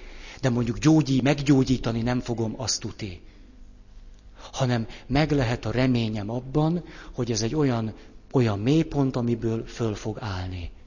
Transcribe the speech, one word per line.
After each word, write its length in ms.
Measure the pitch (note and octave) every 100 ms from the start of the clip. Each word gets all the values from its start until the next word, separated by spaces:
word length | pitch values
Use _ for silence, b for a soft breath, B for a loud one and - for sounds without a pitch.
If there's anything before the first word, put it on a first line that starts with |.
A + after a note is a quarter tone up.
| B B B B
de 80 | C3+
mondjuk 300 | A#2+ A#2 G#2
gyógyi-, 420 | C#3+ D#3 C#3 C3
meggyógyítani 840 | B2+ D3 C#3 C3+ C3 B2+ B2 A2+
nem 180 | A#2 B2+
fogom, 340 | A#2+ A2+ A2 -
azt 240 | A2 -
tuti. 400 | A2 - G#2+ E2+ - - - - - - - - - - - B B
Hanem 340 | - B2+ A#2+ A2+ B -
meg 240 | C3 D#3
lehet 340 | D3 A#2+ A#2+
a 60 | A2
reményem 600 | A2+ C3 A#2+ A2+ G#2+ G2+
abban, 540 | B2 C3 D3+ D#3 E3+ B B B
hogy 180 | - A#2
ez 120 | A2
egy 120 | A2+
olyan, 400 | D3+ C#3+ A#2 A2 G#2 B - -
olyan 260 | C3+ A#2 G2+
mélypont, 580 | A2+ D#3 D#3 C#3+ C3+ B2+
amiből 500 | A#2 A#2 A2+ A2+ A2+
föl 280 | - A2+
fog 240 | G#2 A2+ G#2
állni. 500 | G#2+ F#2 F#2 F#2 E2+ -